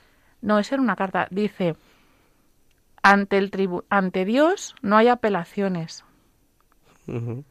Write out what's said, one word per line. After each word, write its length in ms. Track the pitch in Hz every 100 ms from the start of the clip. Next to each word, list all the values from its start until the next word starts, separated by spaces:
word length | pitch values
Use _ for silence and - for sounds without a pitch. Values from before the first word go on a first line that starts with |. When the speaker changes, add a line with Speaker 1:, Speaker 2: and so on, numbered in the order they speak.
| _ _ _ _
Speaker 1:
no, 200 | 202 208
es 100 | 208
en 80 | 269
una 140 | 247
carta, 320 | 185 190 180 -
dice, 420 | 185 208 - 175 156 _ _ _ _ _ _ _ _ _ _ _ _
"Ante 360 | 196 202 196 196
el 120 | 196
tribu-, 340 | 190 196 180 -
ante 340 | 202 185 190
Dios 500 | 185 247 311 392 - -
no 140 | 196 214
hay 120 | 240
apelaciones". 960 | 240 220 190 170 - 196 180 165 - _ _ _ _ _ _ _ _ _ _ -
Speaker 2:
Ujú. 380 | 120 117 123 143